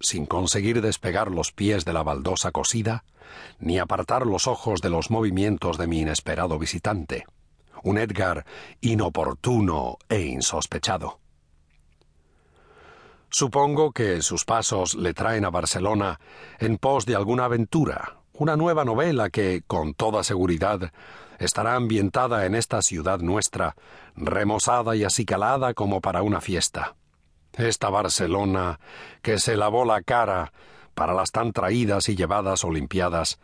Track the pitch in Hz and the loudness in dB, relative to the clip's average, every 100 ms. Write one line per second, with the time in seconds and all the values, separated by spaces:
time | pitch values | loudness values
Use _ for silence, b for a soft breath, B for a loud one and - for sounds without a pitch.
0 | - 87 73 87 90 104 101 117 107 - | -4 -4 -4 -2 0 0 2 2 0 -2
1 | 92 92 101 87 76 - 101 101 85 82 | -2 -2 0 -2 -4 0 0 2 0 -2
2 | 76 69 78 90 92 76 69 117 110 113 | -2 -2 -2 -2 -2 -2 -2 0 -2 -4
3 | - B B B B B 80 92 85 98 | -8 B B B B B -2 0 0 -2
4 | - 123 123 92 - - 117 95 92 82 | 0 0 2 0 0 -2 -2 0 0 0
5 | - 113 107 92 104 92 87 80 82 82 | 0 2 2 2 2 2 0 -2 0 0
6 | 78 78 80 78 87 78 80 85 107 101 | 0 -2 -2 -2 0 -2 -2 -4 -2 -2
7 | 73 62 - _ _ _ _ B 180 202 | -4 -8 -10 _ _ _ _ B 0 2
8 | 113 101 92 82 - B B B 117 110 | 0 0 0 -2 -8 B B B 2 2
9 | 90 78 67 - 127 120 98 76 62 - | 2 0 -2 -2 0 2 2 2 -2 -6
10 | - 107 76 65 - 80 - - - 92 | -2 -2 0 -2 -2 -2 -4 -4 -2 -4
11 | 78 - _ _ _ _ _ _ _ _ | -4 -12 _ _ _ _ _ _ _ _
12 | _ _ B B B B B B B B | _ _ B B B B B B B B
13 | B B B - 135 139 143 147 156 - | B B B -2 0 4 2 4 2 2
14 | 107 85 - 87 - 113 - 101 90 - | 0 2 0 -2 0 0 2 0 0 -2
15 | 87 85 113 113 98 87 82 92 95 107 | -2 0 0 0 0 0 -2 -2 0 0
16 | 98 82 B B B B 110 107 135 135 | 0 -4 B B B B -2 0 2 2
17 | 110 101 101 123 123 117 110 165 117 - | 2 0 2 0 2 0 2 2 0 -2
18 | - - _ - 151 151 170 156 127 113 | -8 -14 _ -2 0 2 4 2 2 2
19 | 170 135 101 - 98 90 - 87 78 73 | 2 2 0 2 0 0 -2 -2 -2 0
20 | 110 107 90 95 90 82 95 101 90 B | 0 0 0 0 2 2 0 0 -4 B
21 | B B B B 85 - 110 123 117 110 | B B B B -4 -2 0 0 2 2
22 | 98 127 123 113 92 110 - 110 - 85 | 2 2 2 2 2 0 0 0 0 0
23 | 82 95 85 104 - - 85 - B B | -2 0 0 0 -2 -2 -4 -4 B B
24 | B - - 95 104 107 - 123 113 113 | B -8 -4 0 0 0 2 2 2 0
25 | 101 - 107 95 107 135 127 113 101 95 | 2 0 0 0 2 2 0 0 0 0
26 | 95 87 107 92 - 85 - 87 - - | 0 0 0 0 -2 -2 -2 -4 -10 -12
27 | _ _ _ _ _ - 117 - 101 101 | _ _ _ _ _ -2 -2 0 0 2
28 | 92 - 87 98 101 95 90 82 B B | 0 0 0 2 2 0 0 -4 B B
29 | B B - 104 - 104 104 117 120 107 | B B -2 0 2 2 2 2 4 2
30 | 90 120 107 90 78 B B B B - | 2 2 2 0 -2 B B B B -4
31 | 80 92 95 110 117 107 92 120 107 101 | 0 0 0 -2 -2 0 0 2 2 2
32 | 104 98 85 101 95 92 87 80 71 92 | 0 0 0 0 0 0 0 -2 -2 0
33 | 87 85 - - | 0 0 -2 -6